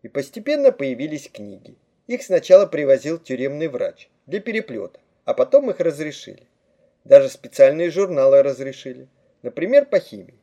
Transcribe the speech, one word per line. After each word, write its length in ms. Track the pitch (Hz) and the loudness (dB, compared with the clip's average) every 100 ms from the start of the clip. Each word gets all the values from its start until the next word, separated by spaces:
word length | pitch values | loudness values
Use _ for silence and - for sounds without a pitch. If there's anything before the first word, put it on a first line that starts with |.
И 60 | - | -10
постепенно 600 | 143 - 233 214 294 277 | -10 -10 -12 -6 0 0
появились 580 | 247 135 120 294 151 - | 0 -8 -8 -10 -12 -16
книги. 480 | - 104 95 - _ _ _ - | -20 -20 -20 -20 _ _ _ -12
Их 160 | 240 | -12
сначала 420 | - 175 - 185 196 | -4 -4 4 4 4
привозил 540 | 147 143 131 151 165 | -4 0 0 0 -12
тюремный 480 | - 127 135 147 160 | -10 -8 -8 -8 -10
врач 420 | 123 92 _ _ _ _ | -8 -10 _ _ _ _
для 160 | - | -10
переплета, 580 | - 220 220 110 - _ _ _ | -8 -10 -8 -14 -14 _ _ _
а 100 | - | -8
потом 360 | - - 285 262 | -2 2 2 2
их 100 | 180 | -4
разрешили. 680 | 165 147 156 139 - - _ _ _ _ _ _ _ | -4 -4 -12 -12 -20 -20 _ _ _ _ _ _ _
Даже 240 | 139 135 | 6 6
специальные 600 | - - - 135 156 175 | -8 -14 2 2 4 -4
журналы 520 | 165 196 151 135 139 | -4 -4 0 4 4
разрешили, 640 | 139 127 135 127 135 127 - _ _ _ | 4 -4 -12 -12 -18 -18 -20 _ _ _
например, 420 | 123 - 175 277 285 | -14 -8 2 2 2
по 140 | 190 | -4
химии. 400 | - 104 87 _ | -4 -20 -20 _